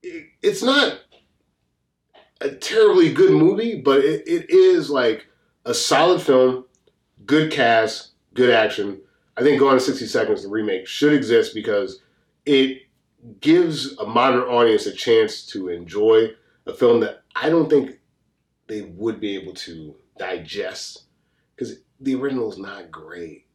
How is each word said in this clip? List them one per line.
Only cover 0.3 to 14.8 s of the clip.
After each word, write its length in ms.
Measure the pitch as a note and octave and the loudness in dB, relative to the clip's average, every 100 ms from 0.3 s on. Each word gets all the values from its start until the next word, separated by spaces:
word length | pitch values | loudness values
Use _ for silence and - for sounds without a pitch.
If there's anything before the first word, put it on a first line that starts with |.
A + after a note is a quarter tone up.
| _ | _
it's 200 | G3+ - | -4 -2
not 380 | B3 C#4+ C4 - _ _ _ _ _ _ _ _ _ _ _ _ _ _ | 0 2 0 -4 _ _ _ _ _ _ _ _ _ _ _ _ _ _
a 80 | C#3+ | -10
terribly 640 | - - A3 G#3+ F#3 E3 | -8 -4 4 4 6 4
good 180 | C3 F#3+ | 4 4
movie, 480 | D3+ D#3+ G3+ A#3 F3+ | 6 4 2 -4 -2
but 180 | B2+ C#3 | 2 2
it, 280 | C#3+ D3+ - | 2 -2 -4
it 220 | E3+ - | -6 2
is, 400 | F#3 F#3 F3 D3+ | 4 6 4 0
like, 380 | C#3+ - - - _ _ _ - | -2 -2 -2 -10 _ _ _ -8
a 80 | |
solid 480 | A#2+ - C#3+ E3+ F3 | -6 0 2 2 2
film, 440 | D#3 B2+ B2+ C3 - _ _ _ _ _ G2+ | 2 4 4 0 -10 _ _ _ _ _ -2
good 260 | D3 D#3 | 0 0
cast, 600 | C#3+ A#2 A2+ A2 - - _ _ | 0 2 2 0 -6 -16 _ _
good 160 | - B2 | 0 2
action. 500 | A2+ G#2+ G#2+ G2+ F#2+ _ _ _ - | 4 0 -2 -8 -8 _ _ _ -2
I 40 | |
think 180 | C3 C3 | 0 4
Gone 160 | C3+ C3 | 4 2
in 40 | |
sixty 260 | D3 - A2+ | 0 -6 -4
Seconds, 380 | B2 G#2+ G2 | -4 -2 -4
the 60 | G2 | -4
remake, 360 | G#2+ G#2 F#2 - | -6 -4 -6 -8
should 260 | - D3 | -2 2
exist 400 | D3 A2 A2+ G#2+ | 2 2 0 0
because 480 | G#2+ G#2+ G#2 F#2+ - _ _ _ _ - | -6 -4 -4 -4 -12 _ _ _ _ 0
it 380 | C3+ C3 C3 _ _ _ _ A#2 - | 2 2 -4 _ _ _ _ -20 -6
gives 560 | D3 E3+ E3+ D3+ C3+ - | 2 4 2 -4 -10 -10
a 80 | G#3 | -4
modern 360 | - - B2 | 0 2 0
audience 420 | B2 A#2+ A#2 G#2 | 0 2 2 2